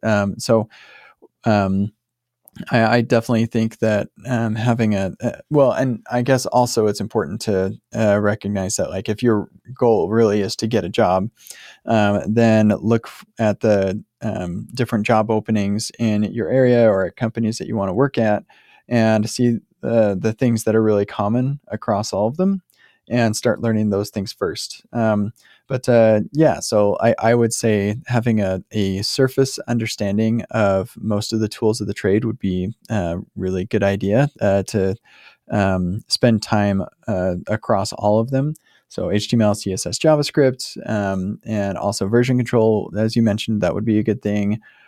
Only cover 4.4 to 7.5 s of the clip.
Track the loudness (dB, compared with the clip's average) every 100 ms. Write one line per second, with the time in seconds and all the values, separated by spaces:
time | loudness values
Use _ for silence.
4.4 | -2 -2 0 0 0 0 -2 -4 -8 -8
5.4 | -2 2 2 2 -2 -4 -4 -4 0 0
6.4 | 2 0 2 2 0 0 -4 -2 -4 -4
7.4 | -2